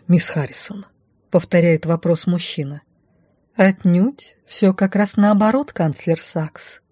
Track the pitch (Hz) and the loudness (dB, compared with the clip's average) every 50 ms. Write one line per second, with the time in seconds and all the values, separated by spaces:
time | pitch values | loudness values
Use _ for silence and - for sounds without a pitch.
0 | _ - 175 170 - - - 156 139 - - - - - 208 202 - _ _ _ | _ 2 2 2 2 0 -4 -4 -6 -6 -6 -10 -10 -10 -10 -14 -18 _ _ _
1 | _ _ _ _ _ _ - 175 - - - 175 165 170 160 156 - 160 165 165 | _ _ _ _ _ _ 0 0 0 2 0 2 4 4 2 0 0 -2 -4 -2
2 | - 170 170 - - 180 180 170 - - - - 143 139 147 147 _ _ _ _ | 0 -2 -2 0 0 -2 -2 -2 -4 -8 -8 -8 -8 -10 -10 -14 _ _ _ _
3 | _ _ _ _ _ _ _ _ _ _ _ - 190 196 190 - - 180 175 180 | _ _ _ _ _ _ _ _ _ _ _ 2 2 2 2 2 0 2 2 4
4 | 196 262 285 - - - _ _ _ - - - 208 190 190 - 196 190 - 202 | 2 0 -2 -6 -20 -20 _ _ _ -10 -4 0 2 2 2 2 0 -2 0 0
5 | 208 202 - 214 202 208 214 196 214 214 240 269 285 - - - 170 156 139 - | -2 0 0 2 2 4 4 4 2 2 2 0 -2 -4 -4 -4 -2 -2 -2 -4
6 | - 170 165 160 - - - 165 156 151 _ - - - - - _ _ | -2 -2 -2 -2 -4 -8 -6 -6 -6 -6 _ -16 -20 -20 -20 -20 _ _